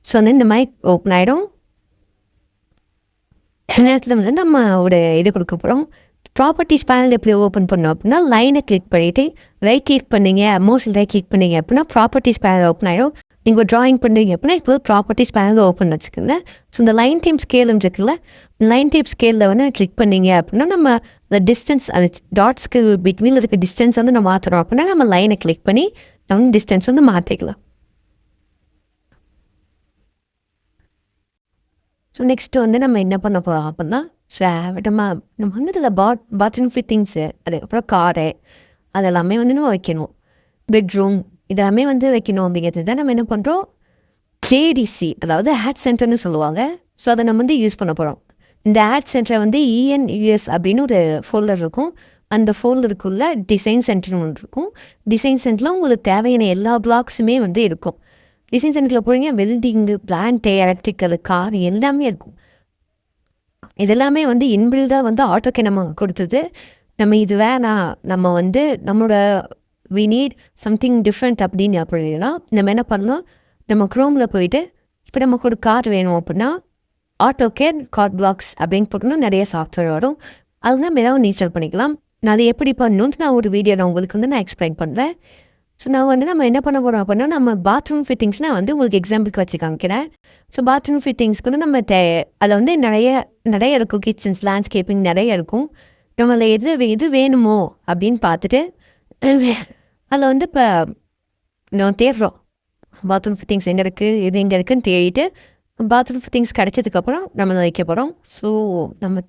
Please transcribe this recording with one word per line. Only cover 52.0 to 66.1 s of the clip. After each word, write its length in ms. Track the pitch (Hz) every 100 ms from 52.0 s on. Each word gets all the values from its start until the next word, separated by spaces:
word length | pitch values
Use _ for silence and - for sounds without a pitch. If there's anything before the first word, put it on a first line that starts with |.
| _ _ _ 214
அந்த 160 | 214 208
ஃபோல்டருக்குள்ள 640 | 240 262 233 196 190 190 302 277 185
டிசைன் 320 | 202 220 233 247
சென்டர்னு 300 | 196 180 180
ஒன்று 180 | 160 139
இருக்கும். 260 | - - 370 - - _ -
டிசைன் 280 | 220 277 262 247
சென்டரில் 280 | 214 277 370
உங்களுக்கு 320 | 311 233 214
தேவையான 360 | 190 233 247 214 180
எல்லா 200 | 214 233 233
பிளாக்ஸுமே 500 | 233 247 - 226 254 202
வந்து 160 | 185 220
இருக்கும். 280 | 160 180 - _ _ _ _ _
டிசைன் 240 | 247 302 294
சென்டரில் 300 | 269 247 214
போறீங்க, 220 | 254 302 226
வெல்டிங்கு, 560 | 202 240 240 220 208 202 -
பிளான்ட்டு, 460 | 170 214 247 214 196 185
எலக்ட்ரிக்கல், 500 | 185 - 185 185 170 -
கார் 260 | 180 190 208 175
எல்லாமே 360 | 202 277 277 277
இருக்கும். 240 | 170 - - _ _ _ _ _ _ _ _ _ _ _ _ - -
இதெல்லாமே 400 | 202 226 277 294 302
வந்து 160 | 240 269 202
இன்பில்டாக 460 | 233 269 269 269 240
வந்து 140 | 220 262
AutoCAD 320 | 180 247 247 214
நம்ம 140 | 196 175 156
கொடுத்தது. 380 | 202